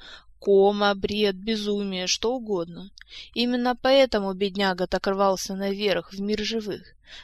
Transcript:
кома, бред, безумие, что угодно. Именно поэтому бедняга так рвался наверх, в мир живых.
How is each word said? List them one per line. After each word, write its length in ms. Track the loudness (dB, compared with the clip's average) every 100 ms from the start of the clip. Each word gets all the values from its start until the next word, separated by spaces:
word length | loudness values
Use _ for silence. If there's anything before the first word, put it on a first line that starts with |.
| -16 -20 -20 -6
кома, 540 | 4 6 6 4 0
бред, 420 | 0 -2 0 0 0
безумие, 720 | -2 -2 -2 -2 -2 -4 -4
что 260 | -2 -2
угодно. 560 | -2 -2 -4 -4 -8 -16 -18 -20 -20 -10
Именно 420 | -2 0 0 0 0
поэтому 560 | 4 6 6 2 -2
бедняга 520 | -2 -4 0 0 0 -2
так 180 | -2 -2
рвался 480 | 2 2 2 -4
наверх, 580 | -4 -4 -2 0 0 -2
в 80 | -8
мир 220 | -4 -2
живых. 400 | -2 -4 -4 -8 -10 -20 -20 -20